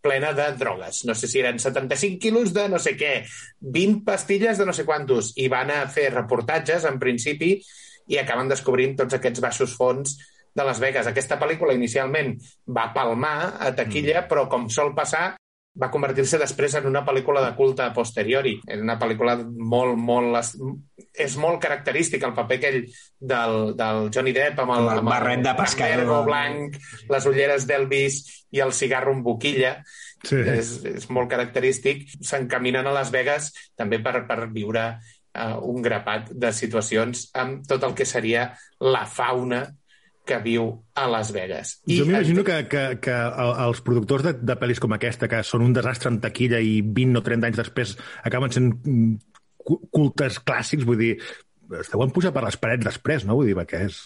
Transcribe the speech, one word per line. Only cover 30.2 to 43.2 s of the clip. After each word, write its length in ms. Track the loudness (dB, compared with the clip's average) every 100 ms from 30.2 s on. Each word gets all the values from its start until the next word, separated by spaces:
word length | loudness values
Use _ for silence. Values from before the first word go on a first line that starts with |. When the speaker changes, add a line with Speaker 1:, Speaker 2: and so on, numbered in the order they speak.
Speaker 2:
Sí. 140 | -2 2
Speaker 1:
És, 460 | 2 2 -2 -6
és 260 | -8 -8 -4
molt 180 | -2 0
característic. 800 | -2 -2 0 2 2 0 -2 -6 -14
S'encaminen 640 | -6 -4 -2 -2 0 0 0
a 80 |
Las 160 | 0 0
Vegas 400 | 0 0 0 -4 -14 -20
també 240 | _ -2 -2
per, 240 | 0 -2 -2
per 200 | -6 -4
viure, 380 | -6 -2 -2 -2 -6 -16 -20 _
eh, 180 | -8 -6 -6
un 220 | -6 -2
grapat 480 | 0 -2 -2 -4 -6
de 200 | -2 -2
situacions 760 | 0 -2 -2 0 0 0 -4 -8
amb 320 | -4 -4 -6 -2
tot 140 | 0
el 80 | 0
que 140 | -2 -2
seria 460 | 0 0 0 0 -6 -20 _
la 240 | 2 2
fauna 640 | 0 -2 0 0 0 -4 -4 -12 _ _ _ _ -4
que 120 | -4
viu 240 | 0 0 0 -4 -8
a 120 | -4 0
Las 220 | 0 -2
Vegas. 440 | -4 -6 -8 -8 -12 -2
I 140 | 2
Speaker 2:
Jo 60 | 4
m'imagino 340 | 4 4 4
Speaker 1:
en 60 | 4
Speaker 2:
que, 100 | 0 0
que, 140 | -2 -2 -2
que 140 | -2
el, 380 | 0